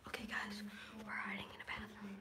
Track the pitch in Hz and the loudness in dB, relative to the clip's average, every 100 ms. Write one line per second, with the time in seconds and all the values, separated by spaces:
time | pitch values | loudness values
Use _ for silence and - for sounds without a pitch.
0 | - - 214 208 208 208 - - - 220 | 0 0 2 2 4 0 -2 -4 -6 -4
1 | 214 - 208 196 196 - - - 214 - | -2 2 2 2 0 -4 0 0 0 -2
2 | 202 196 | -4 -4